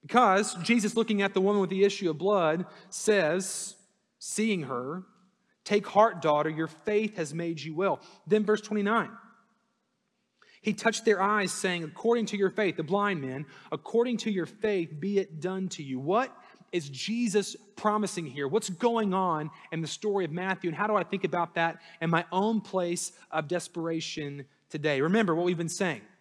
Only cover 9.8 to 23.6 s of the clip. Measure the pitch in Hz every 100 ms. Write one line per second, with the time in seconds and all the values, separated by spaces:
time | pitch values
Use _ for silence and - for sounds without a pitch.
9.8 | _ _ _ _ _ _ _ _ - -
10.8 | 226 220 - 202 196 208 190 - 190 175
11.8 | 156 - 226 233 220 208 190 - 202 -
12.8 | 151 196 202 180 131 131 151 - - 156
13.8 | - 226 240 233 226 196 165 - 214 196
14.8 | 165 151 185 202 196 160 170 190 190 -
15.8 | 143 127 139 202 254 - - - - 180
16.8 | 143 131 - 226 240 196 196 - - -
17.8 | 214 214 202 - 160 131 139 196 220 175
18.8 | 247 233 214 185 185 156 151 - - 165
19.8 | 156 - 214 202 175 160 185 185 175 165
20.8 | 208 208 170 196 185 180 170 - 165 160
21.8 | - - 165 165 175 180 208 220 - 190
22.8 | 175 175 - - - 156 151 175